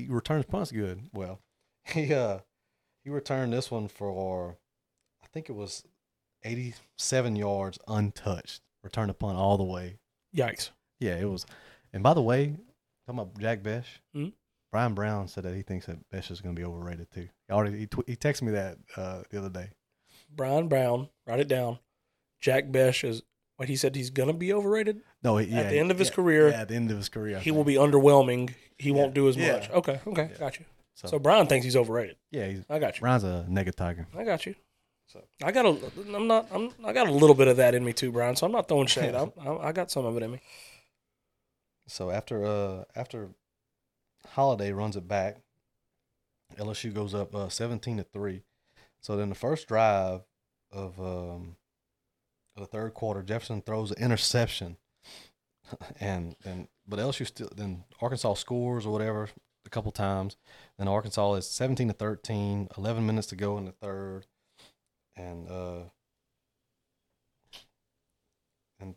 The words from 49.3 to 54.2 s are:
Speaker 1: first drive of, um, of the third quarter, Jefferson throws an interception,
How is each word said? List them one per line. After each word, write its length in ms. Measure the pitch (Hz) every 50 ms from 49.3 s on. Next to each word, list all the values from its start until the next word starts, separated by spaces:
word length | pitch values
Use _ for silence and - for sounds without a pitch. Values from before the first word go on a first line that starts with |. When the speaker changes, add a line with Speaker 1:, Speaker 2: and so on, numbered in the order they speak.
| 95
Speaker 1:
first 320 | - - 127 156 151 -
drive 540 | - 110 110 113 110 101 98 95 92 92 92 - _ _ _ _ _ _ _ _ _
of, 280 | - 98 98 92 90 95
um, 560 | 92 92 90 90 87 87 87 87 90 87 87 - _ _ _ _ _ _ _ _ _ _ _ _ _ _ _ _ _ _ _
of 60 | 104
the 40 | 98
third 280 | - - 107 113 110 -
quarter, 260 | - 117 110 101 98 92
Jefferson 380 | 95 110 117 - - 113 101
throws 300 | - - 110 110 110 101
an 120 | 104 - 117
interception, 760 | 120 117 104